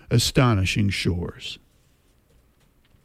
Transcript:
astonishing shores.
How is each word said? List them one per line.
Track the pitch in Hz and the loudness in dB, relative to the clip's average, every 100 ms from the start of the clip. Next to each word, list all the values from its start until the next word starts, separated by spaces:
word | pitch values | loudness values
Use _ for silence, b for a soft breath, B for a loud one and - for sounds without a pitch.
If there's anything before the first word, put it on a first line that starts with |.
| b | b
astonishing | 120 - - 123 101 92 117 101 | 0 2 2 2 2 0 0 -2
shores. | - - 87 - - - - _ _ _ _ _ _ _ _ _ _ _ _ _ _ | 0 -2 -4 -6 -10 -16 -16 _ _ _ _ _ _ _ _ _ _ _ _ _ _